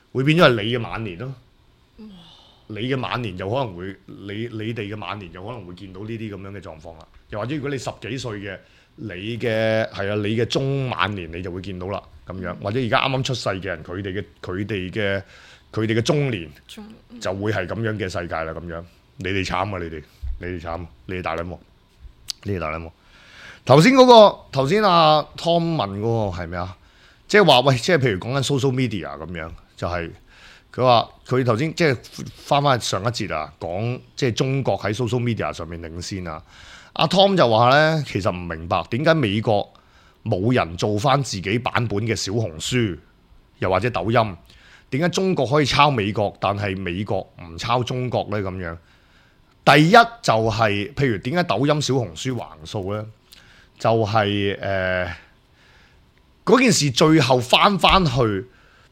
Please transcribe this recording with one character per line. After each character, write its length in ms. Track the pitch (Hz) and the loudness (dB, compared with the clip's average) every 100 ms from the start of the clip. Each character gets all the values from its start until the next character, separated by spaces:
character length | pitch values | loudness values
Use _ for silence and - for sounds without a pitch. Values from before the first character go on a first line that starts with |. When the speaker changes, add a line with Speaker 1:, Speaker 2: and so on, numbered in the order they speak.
| _ | _
Speaker 1:
會 100 | 123 | -2
變 140 | 139 160 | 2 6
咗 60 | 160 | 6
係 40 | 117 | 4
你 140 | 107 123 | 0 -4
嘅 40 | |
晚 220 | 98 95 | -6 -8
年 140 | 110 85 | -8 -10
咯。 160 | 131 131 _ _ _ _ _ - | -12 -14 _ _ _ _ _ -20
Speaker 2:
哇！ 80 | 214 185 165 - - _ - 104 | -20 -20 -20 -20 -20 _ -14 -8
Speaker 1:
你 100 | 127 | -4
嘅 100 | 135 | -4
晚 220 | 95 117 | -2 -4
年 160 | 113 92 | -4 -6
就 120 | 98 | -4
可 60 | 131 | -2
能 200 | 120 87 | -4 -6
會， 200 | 95 95 - | -12 -12 -18
你， 420 | 98 98 104 117 | -18 -12 -10 -8
你 220 | 110 110 | -8 -8
哋 200 | 120 101 | -8 -8
嘅 60 | 107 | -10
晚 180 | 90 104 | -10 -10
年 120 | 87 | -12
就 120 | 90 101 | -14 -14
可 60 | |
能 140 | 123 90 | -14 -14
會 80 | 90 | -16
見 180 | 98 | -16
到 80 | 92 | -14
呢 60 | 110 | -10
啲 280 | 113 110 98 | -10 -10 -12
咁 0 | 98 | -12
樣 40 | |
嘅 100 | 98 | -14
狀 180 | 87 78 | -14 -16
況 120 | 82 80 | -18 -20
啦。 100 | 82 - - | -20 -20 -12
又 100 | 107 | -8
或 60 | 117 | -6
者 100 | 151 | -4
如 60 | |
果 80 | 139 | -6
你 80 | 135 | -6
十 120 | 123 - | -8 -10
幾 160 | 101 131 | -8 -8
歲 220 | 117 104 | -8 -10
嘅， 180 | 98 90 _ _ _ - | -10 -14 _ _ _ -14
你 140 | 113 90 107 117 | -12 -10 -8 -6
嘅， 520 | 120 110 110 110 110 | -2 0 2 2 0
係 200 | - 98 | -4 -4
啊， 40 | 107 | -2
你 220 | 104 113 | -2 0
嘅 80 | 113 | 0
中 440 | 151 135 139 127 | 0 -2 -2 -2
晚 240 | 82 95 | 0 -2
年 180 | 101 80 | -2 -8
你 100 | 85 | -10
就 100 | 92 | -8
會 100 | 90 | -8
見 160 | 92 90 | -10 -8
到 80 | 92 | -6
啦， 140 | 95 - - - | -8 -10 -20 -14
咁 120 | 92 | -10
樣。 140 | 90 87 | -8 -6
或 100 | 101 | -4
者 80 | 123 | -2
而 100 | 117 | 0
家 120 | 131 135 | 0 0
啱 20 | 131 | -2
啱 60 | |
出 100 | 131 | -2
世 160 | 120 113 | -4 -4
嘅 140 | 95 | -4
人， 200 | 92 80 | -6 -8
佢 180 | 85 92 | -8 -8
哋 120 | 98 | -8
嘅， 120 | 98 - _ | -8 -10 _
佢 240 | - 92 104 | -8 -6 -4
哋 260 | 101 90 | -6 -6
嘅， 320 | 107 101 98 - - - - _ | -4 -2 -4 -6 -20 -20 -20 _
佢 140 | - 110 | -4 0
哋 120 | 113 | 0
嘅 40 | |
中 280 | 110 147 135 | 2 0 0
年 180 | 104 78 - - | -4 -8 -16 -20
Speaker 3:
中-， 180 | - 214 - - | -20 -20 -20 -20
嗯。 100 | 240 | -10
Speaker 1:
就 140 | 95 | -6
會 180 | 98 104 | -4 -2
係 140 | 104 87 | -2 -4
咁 80 | 95 | -4
樣 160 | 113 107 | -4 -4
嘅 120 | 95 | -6
世 180 | 95 87 | -6 -6
界 80 | 82 | -6
啦， 180 | 80 | -6
咁 60 | 80 85 | -8 -10
樣。 160 | 82 87 _ _ - | -12 -14 _ _ -8
你 80 | 92 | -4
哋 160 | 98 90 | -2 -2
慘 100 | 90 | -2
啊， 240 | 101 92 | -4 -4
你 100 | 82 | -8
哋， 140 | 78 - - - - | -10 -14 -14 -10 -8
你 80 | 90 | -8
哋 120 | 90 | -8
慘， 240 | 85 82 82 - - | -8 -10 -10 -16 -12
你 100 | 92 | -6
哋 60 | |
大 140 | 82 82 | -4 -4
撚 60 | |
鑊， 140 | 87 82 - _ _ _ - - - - | -6 -10 -18 _ _ _ -20 -18 -14 -12
你 100 | 101 | -6
哋 60 | 95 | -4
大 120 | 78 | -4
撚 100 | 80 | -6
鑊。 80 | 82 - _ - - - - - - | -10 -16 _ -20 -20 -20 -20 -4 6
頭 160 | 143 | 8
先 120 | 208 | 8
嗰 120 | 262 254 | 8 10
個， 340 | 233 202 - - | 12 10 8 -6
頭 160 | 135 135 | -2 0
先 160 | 208 | 2
阿 380 | 208 170 156 151 - - | 4 6 6 4 2 -6
Tom 380 | 170 170 170 156 | 0 2 2 -2
問 240 | 98 98 | -2 -2
嗰 320 | 113 117 101 | -2 0 -2
個 60 | 87 | -4
係 100 | 82 | -8
咩 100 | 87 | -6
啊？ 180 | 92 - _ _ - _ - | -8 -10 _ _ -20 _ 2
即 100 | 208 | 4
係 80 | 170 | 6
話， 140 | 127 | 6
喂， 140 | 135 123 | 4 2
即 160 | - | 2
係 40 | 165 | 2
譬 140 | 127 | 2
如 60 | 92 | -2
講 140 | 107 | -4
緊 100 | 139 | -4
social 280 | 127 143 135 | -2 0 0
media 440 | 127 127 101 71 71 | 0 -2 -4 -8 -10
咁 80 | 80 | -10
樣， 180 | 85 82 82 _ - | -10 -10 -14 _ -10
就 100 | 90 | -6
係 240 | 87 82 90 _ - - - _ | -4 -6 -12 _ -20 -20 -20 _
佢 100 | - | -2
話 260 | 127 117 - - - | 4 4 2 -8 -4
佢 200 | 127 127 | 0 2
頭 100 | 110 | 0
先 160 | 160 | -2
即 120 | - 160 | 0 0
係 120 | - - - - - | 0 -6 -16 -16 -12
翻 260 | - 143 | -2 2
返 200 | 143 123 | 2 0
上 200 | - 101 | 0 -4
一 40 | 110 | -4
節 260 | 117 95 | -4 -6
啊， 200 | 80 76 78 | -6 -8 -10
講 400 | 85 90 117 127 - - | -8 -4 -4 -6 -10 -4
即 120 | 131 | -2
係 40 | |
中 280 | - 135 139 | 0 0 0
國 160 | 120 98 | -2 -2
喺 140 | 101 | -2
social 280 | 107 117 123 | -4 -2 -2
media 320 | 120 104 76 | -2 -2 -4
上 140 | 78 82 | -6 -10
面 140 | 82 | -12
領 200 | 82 85 | -12 -12
先 260 | 85 98 87 | -10 -8 -8
啊。 160 | 78 - - - - - | -12 -16 -20 -20 -20 -10
阿 140 | - 160 | 0 2
Tom 300 | 190 196 185 | 6 6 6
就 120 | 123 | 4
話 200 | 113 120 | 6 6
呢， 340 | 143 156 160 131 | 6 4 2 -2
其 140 | 107 | -2
實 80 | 101 | -2
唔 80 | 90 | -4
明 300 | 87 80 85 | -6 -8 -2
白 160 | 95 82 | -2 -2
點 160 | 120 160 | -2 2
解 80 | |
美 260 | 160 110 107 | 2 2 0
國 300 | 120 101 - _ _ _ _ _ | 0 0 -2 _ _ _ _ _
冇 300 | 113 95 110 | -4 -2 0
人 220 | 123 85 87 | 0 0 -2
做 200 | 113 104 | -2 0
返 240 | 135 143 | 2 0
自 160 | 131 98 | 0 -6
己 180 | 92 120 | -2 -2
版 140 | 120 107 117 | -2 -2 -2
本 120 | 101 | -2
嘅 160 | 113 104 | -2 -4
小 160 | - | -2
紅 180 | 113 101 78 | -2 -4 -6
書， 380 | - 127 107 78 - _ _ - _ - | -2 0 0 -2 -12 _ _ -20 _ -4
又 100 | 95 | 0
或 100 | 92 | 2
者 100 | 117 | 0
抖 200 | 101 95 | -2 0
音， 260 | 120 110 85 - - - - - | 2 2 -2 -18 -20 -20 -20 -6
點 120 | 135 | -2
解 80 | 175 | 0
中 240 | - 190 | 2 0
國 140 | 156 117 | 0 2
可 140 | 151 | 2
以 40 | 139 | 2
抄 240 | 135 147 | 4 4
美 220 | 127 101 | 4 0
國， 240 | 107 101 - | 0 -2 -2
但 180 | 92 101 | -2 -2
係 180 | 101 95 | -2 -4
美 260 | 90 90 104 | -4 -4 -4
國 220 | 95 - - | -6 -6 -16
唔 160 | 85 85 | -16 -10
抄 240 | 113 123 | -2 -2
中 260 | 120 127 123 | 0 -4 -4
國 180 | 113 92 | -4 -2
呢？ 100 | 104 | -4
咁 100 | 95 92 | -4 -6
樣。 200 | 87 85 _ _ _ _ _ _ _ _ - | -8 -10 _ _ _ _ _ _ _ _ 6
第 220 | 143 160 | 8 10
一 40 | |
就 400 | 233 233 - - 110 110 | 8 8 2 0 2 2
係， 420 | 107 110 101 101 | 2 2 2 -2
譬 140 | - 139 | -2 0
如 100 | 98 | 0
點 160 | - 175 | -2 -2
解 60 | |
抖 220 | 175 101 143 | 0 0 2
音、 160 | 151 | 0
小 120 | - | 0
紅 160 | 131 98 80 | -2 -2 -6
書 180 | 127 120 | -6 -6
橫 120 | 78 78 80 | -8 -14 -12
掃 280 | 110 92 | -8 -6
呢？ 120 | 107 110 - _ - - - _ - | -6 -8 -16 _ -20 -20 -20 _ -4
就 100 | 113 113 104 | 0 2 2
係， 540 | 113 104 101 101 95 | 2 2 0 -2 -2
呃， 540 | 101 95 92 92 90 82 - _ _ _ _ _ _ _ _ _ _ _ - | -4 -2 -2 -2 -4 -8 -18 _ _ _ _ _ _ _ _ _ _ _ 4
嗰 140 | 247 | 6
件 120 | 254 | 6
事 200 | 151 147 | 4 2
最 280 | 117 160 160 | 4 4 6
後 200 | 127 127 | 4 2
返 380 | 117 180 185 196 | 2 2 2 4
返 260 | 175 185 165 | 4 4 4
去 400 | 127 113 95 - _ _ _ _ | 2 0 0 -6 _ _ _ _